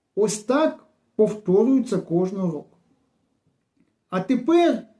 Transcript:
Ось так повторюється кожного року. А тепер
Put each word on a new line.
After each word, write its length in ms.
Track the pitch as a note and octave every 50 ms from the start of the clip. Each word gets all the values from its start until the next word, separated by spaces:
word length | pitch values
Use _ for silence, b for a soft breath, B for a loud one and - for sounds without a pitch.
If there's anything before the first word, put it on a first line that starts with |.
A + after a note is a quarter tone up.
| _ _ -
Ось 240 | F#3+ G#3+ G#3+ - -
так 480 | - - B3+ D4 D#4+ C#4+ - - - _ _ _ _ _ _
повторюється 840 | - G#3+ - G#3+ - - - F#3 G#3 A3+ C4 C4+ C4 A3+ - G3+ E3+
кожного 540 | - - E3 F3 F#3 F#3 G3+ F#3+ F#3 F3
року. 240 | D#3 C#3+ - _ _ _ _ _ _ _ _ _ _ _ _ _ _ _ _ _ _ _ _ _ _ _ _ _ _ _ _ -
А 100 | F3+ F#3
тепер 680 | F#3 - C4 A3+ - D#4 E4 F4 F4 D#4+ C4 - - - _